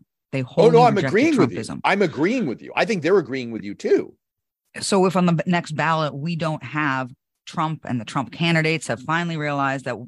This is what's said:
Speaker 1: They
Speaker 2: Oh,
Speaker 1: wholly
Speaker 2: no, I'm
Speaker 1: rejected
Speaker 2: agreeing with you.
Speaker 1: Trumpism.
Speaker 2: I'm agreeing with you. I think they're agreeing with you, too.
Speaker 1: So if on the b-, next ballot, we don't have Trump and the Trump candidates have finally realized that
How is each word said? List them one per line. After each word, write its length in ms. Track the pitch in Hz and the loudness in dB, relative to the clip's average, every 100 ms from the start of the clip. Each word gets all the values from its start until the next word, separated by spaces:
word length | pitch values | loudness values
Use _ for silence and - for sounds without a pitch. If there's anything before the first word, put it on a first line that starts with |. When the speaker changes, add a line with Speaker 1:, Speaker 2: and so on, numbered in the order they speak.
| - _ _ | -14 _ _
Speaker 1:
They 120 | 135 | -8
Speaker 2:
Oh, 20 | 127 | -2
Speaker 1:
wholly 260 | - 147 | 4 6
Speaker 2:
no, 120 | 160 | 8
I'm 120 | - 202 | 6 4
Speaker 1:
rejected 120 | 139 | 2
Speaker 2:
agreeing 280 | 190 311 285 | 2 4 4
with 140 | 139 | 2
you. 80 | - | 0
Speaker 1:
Trumpism. 220 | 110 69 | -10 -4
Speaker 2:
I'm 180 | - 196 | 0 2
agreeing 440 | 190 117 170 262 175 | 0 0 0 0 -2
with 160 | 104 | -6
you. 100 | 65 92 | -6 -2
I 80 | 180 | 0
think 160 | 208 | 0
they're 160 | 147 196 | 2 2
agreeing 340 | 131 135 120 | 2 -4 -6
with 120 | 113 | -8
you, 120 | 101 95 | -8 -6
too. 380 | 226 359 - - _ _ _ _ _ - | 0 0 0 -12 _ _ _ _ _ -10
Speaker 1:
So 260 | - 202 185 | 0 2 4
if 120 | 185 | 4
on 80 | 180 | 2
the 80 | |
b-, 100 | 165 - | 2 2
next 240 | 175 - | -2 -2
ballot, 420 | 151 151 160 151 | -2 0 0 -2
we 240 | 139 151 170 | -4 -6 -4
don't 260 | 160 156 | -4 -6
have 480 | 123 151 151 131 127 - _ _ - | -6 -4 -2 -2 -4 -12 _ _ -12
Trump 360 | - 156 156 | -6 -4 -4
and 160 | - 123 | -6 -6
the 60 | 107 | -6
Trump 260 | 151 120 | -6 -6
candidates 560 | - 165 165 156 160 - | -2 0 2 2 0 -4
have 140 | 123 | -6
finally 340 | 127 160 170 165 | -2 -2 -2 -4
realized 480 | 147 143 139 135 | -4 -2 -2 -2
that 140 | 131 110 | -6 -10